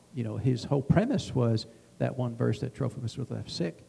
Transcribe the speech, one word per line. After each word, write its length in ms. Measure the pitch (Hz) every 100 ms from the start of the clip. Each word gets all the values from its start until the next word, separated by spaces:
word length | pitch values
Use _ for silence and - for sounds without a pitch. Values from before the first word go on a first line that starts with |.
| -
You 100 | 131 110
know, 100 | 107
his 300 | 131 123 -
whole 160 | 143
premise 520 | - 165 240 220 -
was 340 | 127 117 110 - - - -
that 180 | 127 127
one 180 | 123 117
verse 240 | 120 113
that 140 | 127 -
Trophimus 420 | 123 127 117 -
was 120 | 120
left 180 | 110 -
sick, 360 | - 170 -